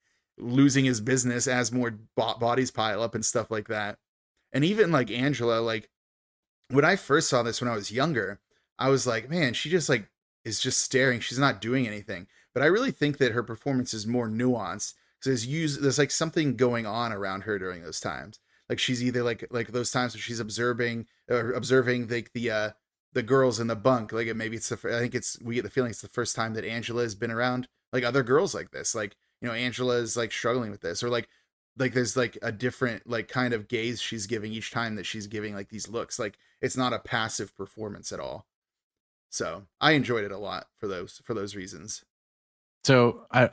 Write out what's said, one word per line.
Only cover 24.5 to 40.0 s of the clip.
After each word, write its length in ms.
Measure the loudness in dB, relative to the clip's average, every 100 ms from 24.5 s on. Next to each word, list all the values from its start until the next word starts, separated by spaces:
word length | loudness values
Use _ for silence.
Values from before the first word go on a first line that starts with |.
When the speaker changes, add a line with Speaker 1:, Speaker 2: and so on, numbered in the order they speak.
| -4
Speaker 1:
it's 140 | -4
the 80 | -4
fir-, 180 | -2 -2
I 40 |
think 140 | 0
it's, 240 | -2 -4 -6
we 140 | -6 -4
get 60 |
the 60 | -2
feeling 200 | 0 -2
it's 100 | -4
the 80 | -8
first 260 | -4 -2
time 200 | -2 -4
that 100 | -4
Angela 380 | -4 -6 -4 -2
has 120 | -2
been 160 | -4 -4
around, 380 | 0 0 0 -4 _ _
like, 120 | -2
other 180 | 2 2
girls 320 | 4 4 4
like 160 | -2 -8
this. 240 | -6 -4
Like, 220 | -4 -6 -10 _ _
you 60 | -6
know, 60 |
Angela 420 | -2 -2 -2 0 2
is, 200 | 0 -2
like, 160 | -2
struggling 380 | -2 0 0 -2
with 100 | -6
this, 220 | -6 -4
or, 80 | 0
like, 180 | 0 -2 _ _ _ _ -2
like, 160 | 0
there's, 220 | 2 2 2
like, 220 | 0 -2
a 100 | -6
different, 540 | -2 -2 0 -2 -2 -4
like, 200 | -4 -2
kind 240 | 0 2
of 140 | 0 -2
gaze 320 | -2 -2 -4
she's 260 | -6 -6 -4
giving 260 | -4 -4
each 180 | -8 -6
time 240 | -4 -4 -4
that 100 | -6
she's 200 | -8 -8
giving, 280 | -8 -6
like, 140 | -8 -10
these 180 | -10 -8
looks. 300 | -6 -6 -6
Like, 200 | -6 -8 _ _
it's 160 | -4 0
not 160 | 0
a 60 | -2
passive 560 | -2 -2 -2 -4 -8 -10
performance 560 | -12 -10 -10 -10 -10
at 80 | -8
all. 260 | -8 -10 -14 _ _ _ _ _ _ _ _
So 360 | -4 -4 -6 -12 _
I 120 | 4
enjoyed 320 | 6